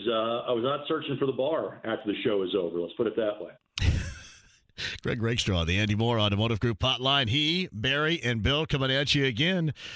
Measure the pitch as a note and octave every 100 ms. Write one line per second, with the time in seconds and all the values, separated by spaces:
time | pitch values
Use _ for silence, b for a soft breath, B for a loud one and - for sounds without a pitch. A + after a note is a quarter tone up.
0 | G2+ A2+ A2+ A#2+ A#2+ A#2+ B2+ C#3+ - D#3
1 | D3 C3 C3+ B2 C3+ D#3 G2+ - A2 A2
2 | G#2 F#2+ B2+ G#2 F#2 G2 E2+ E2+ E2+ -
3 | A2+ G#2+ G#2+ G#2 E2+ - _ - B B
4 | B B B B B B B B B B
5 | B2 B2+ A2+ A#2+ - F#2 E2 F#2 G#2+ G#2
6 | A#2 A#2 G#2 G2 A2+ A2+ A#2+ A2+ C3 B2
7 | C3 C#3+ B2 C#3 D3+ F3 F#3 G#2+ B2 C#3+
8 | D#3 E3 A#2+ A#2 G#2+ C#3+ D#3+ D3 C3 C3+
9 | C#3+ D3 C3+ A2 D#3+ F#3 D#3+ B B